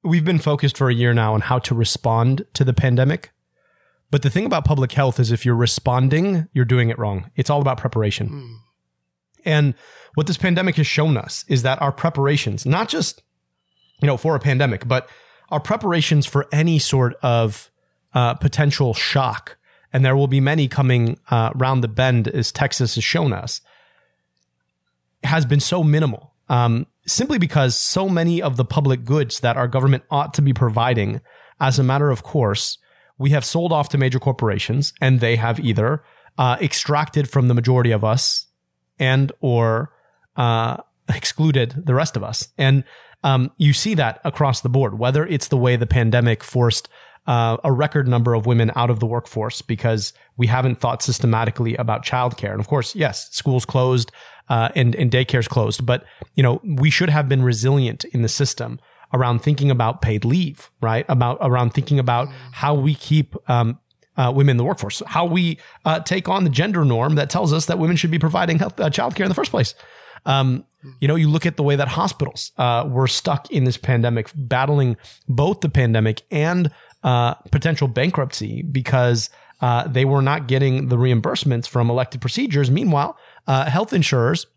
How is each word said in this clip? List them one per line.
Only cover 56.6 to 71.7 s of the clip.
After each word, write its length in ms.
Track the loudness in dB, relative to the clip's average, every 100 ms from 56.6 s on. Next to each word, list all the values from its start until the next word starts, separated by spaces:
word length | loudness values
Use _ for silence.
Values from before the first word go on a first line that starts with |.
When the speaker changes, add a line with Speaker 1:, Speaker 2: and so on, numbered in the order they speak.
Speaker 1:
we 260 | -4 0 2
should 200 | 2 2
have 200 | 0 2
been 140 | 2
resilient 600 | 2 2 2 2 0 -4
in 180 | -6 -2
the 40 | -2
system 520 | 0 -2 -4 -10 -12 _ _ -6
around 280 | -2 0 0
thinking 260 | 0 0 2
about 320 | 2 0 0
paid 240 | 0 0
leave, 460 | 0 0 -2 -6 -20 _
right? 240 | -2 -2 0
About, 300 | 0 0 0
around 300 | 0 0 0
thinking 300 | -2 0 0
about 300 | 2 0 -2 -10 -20
how 220 | -4 -2
we 220 | 0 0
keep, 400 | -2 0 0 0 -8 -2
um, 320 | 0 0 -4 _ _ _ -2
uh, 160 | 0
women 180 | 4 4
in 40 | 4
the 60 |
workforce, 400 | 0 -4 -6 -8
how 180 | -4 -2
we, 360 | 0 0 0 -4 -14 -6
uh, 140 | -2 -2
take 280 | -2 -4 -2
on 160 | 0
the 60 | 2
gender 340 | 2 0 2
norm 300 | 2 2 2
that 160 | 0 0
tells 240 | -2 0
us 140 | 0 -2
that 100 | -2
women 180 | 0
should 140 | 0 0
be 80 | 0
providing 400 | 0 0 0 0
health, 220 | -2 -2
uh, 100 | -2
childcare 320 | -2 -4 -2
in 80 | -2
the 60 |
first 160 | -2 -2
place. 240 | 0 -2 -4 -20 -20 -20 -10
Um, 400 | -2 0 0 -2 -8 _ -20 -2
you 80 | 0
know, 60 |
you 160 | 2 2
look 160 | 2
at 120 | -2 0
the 60 |
way 120 | 0